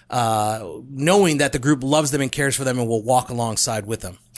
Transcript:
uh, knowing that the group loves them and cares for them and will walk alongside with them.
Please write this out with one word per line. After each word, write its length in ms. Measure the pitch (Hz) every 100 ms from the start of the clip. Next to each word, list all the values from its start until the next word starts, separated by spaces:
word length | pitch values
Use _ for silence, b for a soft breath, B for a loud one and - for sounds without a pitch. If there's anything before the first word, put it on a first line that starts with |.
| b
uh, 480 | 123 113 110 107 110 95 92 127
knowing 480 | 135 151 202 185 147
that 120 | 139
the 60 | 143
group 240 | 135 143
loves 280 | 135 151 147
them 100 | 143
and 100 | 131
cares 240 | - 139 131
for 80 |
them 140 | 131 127
and 100 | 117
will 140 | 113
walk 260 | 110 127 120
alongside 560 | 120 117 104 - 110 101
with 140 | 110
them. 180 | 90 87 _